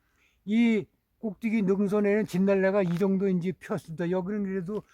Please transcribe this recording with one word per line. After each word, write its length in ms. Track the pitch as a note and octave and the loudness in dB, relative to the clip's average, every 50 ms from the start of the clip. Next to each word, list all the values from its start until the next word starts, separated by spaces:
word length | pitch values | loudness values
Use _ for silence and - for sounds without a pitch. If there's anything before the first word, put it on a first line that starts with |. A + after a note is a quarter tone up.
| _ _ _ _ _ _ _ _ _ | _ _ _ _ _ _ _ _ _
이 380 | F#3+ G#3 A3+ A#3+ A#3 A3+ G#3 D#3+ - _ _ _ _ _ _ | 0 2 4 4 4 2 2 -2 -4 _ _ _ _ _ _
꼭대기 440 | - A3+ F#3 - - A3+ G3+ A#3 G3+ | -8 -8 -8 -6 -4 -2 0 0 2
능선에는 640 | F3+ G3 F#3+ G#3 G3 G3 G#3 G#3 G3+ G3+ G#3+ G#3+ | 2 2 2 2 2 2 2 2 2 2 0 0
진달래가 560 | - - F3+ F#3+ G3 G3 G3 F#3 F#3+ F#3+ G#3 G3 | 0 0 0 2 2 2 4 2 2 2 2 0
이 160 | E3+ F3 E3 | 0 0 0
정도 300 | G3+ G3 G3 F#3+ G3+ G3 | 0 2 2 2 2 0
이제 240 | F#3 F3+ D#3+ F#3+ E3+ | 0 0 -2 -4 -6
폈습니다. 580 | - - - G#3+ - - - E3 D3 F3 E3+ | -8 -8 -8 -6 -6 -6 -8 -8 -6 -4 -2
여기는 320 | F3+ F#3 F3+ F3+ G#3 G#3+ G3+ | -2 -2 -2 -4 -6 -6 -6
그래도 400 | F#3+ F#3+ F#3+ F3+ E3 G#3+ G#3 - _ | -4 -6 -6 -6 -6 -8 -8 -10 _